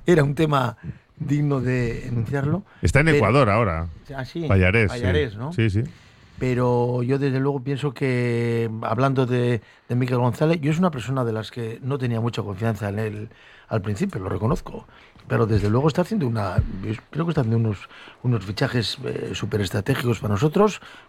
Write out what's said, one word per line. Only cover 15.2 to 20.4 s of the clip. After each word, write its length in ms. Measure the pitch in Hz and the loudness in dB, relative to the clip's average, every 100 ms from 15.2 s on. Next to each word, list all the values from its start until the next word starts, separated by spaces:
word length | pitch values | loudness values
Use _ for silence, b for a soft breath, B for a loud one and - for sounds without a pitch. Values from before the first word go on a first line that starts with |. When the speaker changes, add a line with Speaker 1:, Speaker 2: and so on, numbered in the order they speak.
| - | -4
Speaker 1:
Pero 180 | 120 107 | 0 2
desde 220 | 104 101 | 2 2
luego 160 | 120 156 | 2 2
está 140 | 180 | 0
haciendo 240 | 175 220 120 | -2 0 0
una, 300 | 113 95 101 113 95 | -2 0 0 -2 -6
yo 120 | 107 110 - | -6 -8 -8
creo 160 | 147 170 | -4 -2
que 40 | |
está 100 | 151 | 0
haciendo 160 | 113 113 | 0 2
unos, 300 | 110 101 - B B B | 0 -2 -10 B B B
unos 200 | 127 113 | -2 -2
fichajes, 540 | 95 98 135 123 104 - | -2 -2 0 0 -2 -6
eh, 260 | 127 - - | -8 -6 -6
súper 260 | - 104 104 | -6 -4 -2
estratégicos 580 | 95 104 139 131 120 110 | -2 -2 -2 -2 0 -2
para 140 | 107 | -2
nosotros, 480 | 101 | 0